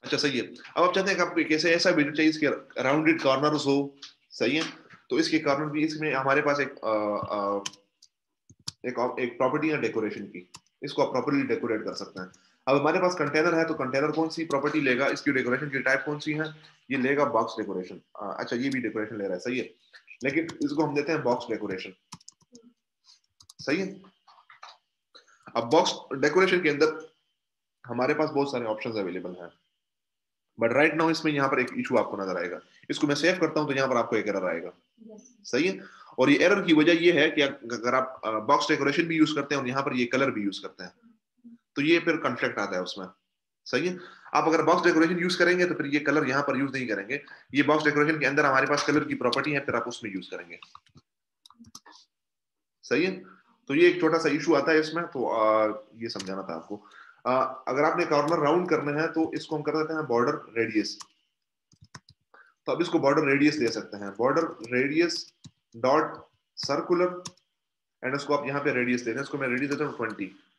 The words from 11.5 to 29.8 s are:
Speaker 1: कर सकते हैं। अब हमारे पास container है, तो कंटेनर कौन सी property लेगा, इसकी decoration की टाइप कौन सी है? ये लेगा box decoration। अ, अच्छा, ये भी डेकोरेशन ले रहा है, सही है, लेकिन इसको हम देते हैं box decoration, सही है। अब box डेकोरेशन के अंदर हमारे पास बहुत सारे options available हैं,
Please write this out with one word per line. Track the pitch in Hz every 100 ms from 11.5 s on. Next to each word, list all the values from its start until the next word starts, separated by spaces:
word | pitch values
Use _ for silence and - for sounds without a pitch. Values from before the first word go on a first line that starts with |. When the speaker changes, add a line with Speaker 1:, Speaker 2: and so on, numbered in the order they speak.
| 113 120 110
Speaker 1:
कर | 98
सकते | 90 98 95
हैं। | 92 - _ _ -
अब | 139
हमारे | 143 175
पास | 180 180
container | 143 147 165 165
है, | 160
तो |
कंटेनर | 156 131 135 151
कौन | 151 160
सी | 156 160
property | 139 147 156
लेगा, | 139 123 135
इसकी | - -
decoration | 131 123 131 147
की | 135
टाइप | 123 135 -
कौन | 147
सी | 151
है? | 151 156 151 - _ _
ये | 131
लेगा | 127 139 143
box | 110 113
decoration। | - 101 92 90 92 _ -
अ, | 101 -
अच्छा, | 123 123
ये | 135
भी | 135
डेकोरेशन | 110 107 107 113
ले |
रहा | 98
है, | 92
सही | 117 127
है, | - - _ - _ -
लेकिन | 131 143
इसको | 160 - 147 147
हम | 156 143
देते | -
हैं | 156
box | 127 120 -
decoration, | 107 104 92 98 92 _ - - _ _ 240 247 _ _ _ _ _ _ _ _ -
सही | - 156
है। | 190 - - _ _ - _ - - - _ _ _ - _ _ - 120
अब |
box | 117 156 175 - -
डेकोरेशन | 139 147 180 190 180
के | 160
अंदर | 143 156 - - _ _ _ _ _ _ _ -
हमारे | 120 131
पास | 147 151
बहुत | 139 139
सारे | 135 117
options | 107 127 110
available | 95 87 87
हैं, | 90 87 _ _ _